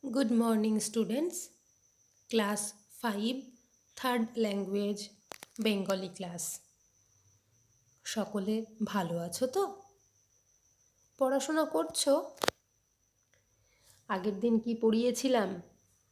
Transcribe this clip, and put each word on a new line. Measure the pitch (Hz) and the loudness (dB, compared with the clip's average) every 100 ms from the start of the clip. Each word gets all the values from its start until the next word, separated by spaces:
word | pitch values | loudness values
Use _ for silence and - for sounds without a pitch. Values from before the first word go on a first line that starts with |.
Good | 277 233 247 | -2 0 2
morning, | 233 233 220 220 214 | 4 4 4 2 2
students. | 214 226 196 233 339 - - _ _ _ _ _ _ _ _ | 0 0 0 0 -2 -4 -12 _ _ _ _ _ _ _ _
Class | 226 202 208 - - _ - | 0 2 0 -6 -10 _ -6
five, | 233 202 220 262 - - _ _ _ - | -4 -2 -2 -2 -8 -20 _ _ _ -6
third | 262 247 226 226 | 0 0 0 0
language, | 220 202 190 202 202 202 - - _ - - - | 0 0 -2 -2 -2 -4 -8 -16 _ -18 -18 -2
Bengali | 220 202 185 190 185 | 0 0 0 -2 -4
class। | 185 180 170 - - _ _ _ _ _ _ _ _ _ _ _ _ _ _ - | -8 -10 -8 -8 -10 _ _ _ _ _ _ _ _ _ _ _ _ _ _ -8
সকলে | - 196 208 190 220 220 - | -4 -4 -2 -2 -2 -4 -6
ভালো | 208 208 170 170 | -4 -2 -2 -4
আছো | 170 175 254 | -6 -4 -2
তো? | 381 392 - - _ _ _ _ _ _ _ _ _ _ _ _ _ | 0 -2 -4 -20 _ _ _ _ _ _ _ _ _ _ _ _ _
পড়াশোনা | 262 277 277 311 302 | 0 2 0 0 0
করছো? | 320 320 - - 285 - - - - _ _ _ _ _ _ _ _ _ _ _ _ _ - _ | 0 -2 0 2 2 2 0 0 0 _ _ _ _ _ _ _ _ _ _ _ _ _ -20 _
আগের | 196 196 196 | -2 0 0
দিন | 233 226 | 4 2
কি | 226 226 | 2 2
পড়িয়েছিলাম? | 226 220 247 240 269 247 190 175 - _ _ _ _ | 4 6 4 2 2 4 2 -4 -12 _ _ _ _